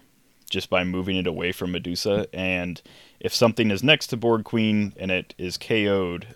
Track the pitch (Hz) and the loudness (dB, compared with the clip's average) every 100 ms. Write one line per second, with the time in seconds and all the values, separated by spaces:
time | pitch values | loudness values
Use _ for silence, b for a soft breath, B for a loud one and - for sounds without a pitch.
0 | _ _ _ _ - 95 - 92 90 90 | _ _ _ _ -6 -6 0 0 0 -2
1 | 92 92 90 85 87 - 92 87 87 87 | -2 -2 -2 -2 -4 -2 -4 -4 -4 -2
2 | 107 101 - 90 92 90 87 82 b b | 0 0 -2 -4 -2 -2 -4 -8 b b
3 | b b - - 120 107 110 98 127 156 | b b -6 2 4 4 2 2 4 4
4 | - 117 117 113 104 117 110 107 101 - | 2 -2 2 2 2 0 2 2 0 -4
5 | 95 92 - - 90 - - 113 101 98 | -2 -2 -4 -8 -8 -6 0 2 4 2
6 | 87 85 107 | 0 -4 -10